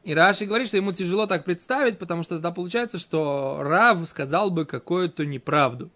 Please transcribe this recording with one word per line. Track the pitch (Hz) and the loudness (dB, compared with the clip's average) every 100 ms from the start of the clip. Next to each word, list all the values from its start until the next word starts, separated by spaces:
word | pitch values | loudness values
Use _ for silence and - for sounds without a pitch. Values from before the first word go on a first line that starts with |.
и | 190 | -2
Раши | 151 185 196 | 4 4 4
говорит, | 208 220 254 | 0 -2 0
что | 196 | 0
ему | 196 | 0
тяжело | 180 180 202 208 | -2 -2 0 0
так | 180 | -2
представить, | 165 175 - 262 240 196 | -2 -6 -2 0 0 -2
потому | 175 170 | -6 -6
что | 165 | -4
тогда | 170 170 | -4 -4
получается, | 180 180 233 240 190 | -6 -4 -4 -4 -8
что | - 160 147 139 135 147 | -4 -2 0 -2 -4 -4
Рав | 143 175 240 185 165 | 0 4 6 4 -2
сказал | - 135 165 - | -6 0 2 2
бы | 170 | 0
какую-то | 151 127 - 175 180 - | -4 -6 -2 -2 -2 -4
неправду. | 147 135 - 147 135 123 - | -6 -6 0 2 2 0 -12